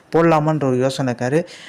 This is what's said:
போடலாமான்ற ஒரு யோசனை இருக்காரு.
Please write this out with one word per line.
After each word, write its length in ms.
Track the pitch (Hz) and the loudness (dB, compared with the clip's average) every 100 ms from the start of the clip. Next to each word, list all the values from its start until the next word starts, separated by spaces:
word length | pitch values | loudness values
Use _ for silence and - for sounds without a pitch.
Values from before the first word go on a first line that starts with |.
| - | -4
போடலாமான்ற 520 | 160 170 156 151 156 | 2 2 2 0 0
ஒரு 140 | 139 127 | 0 0
யோசனை 360 | 135 135 131 | -2 -2 -6
இருக்காரு. 300 | 117 123 156 170 - | -4 -2 -2 -4 -12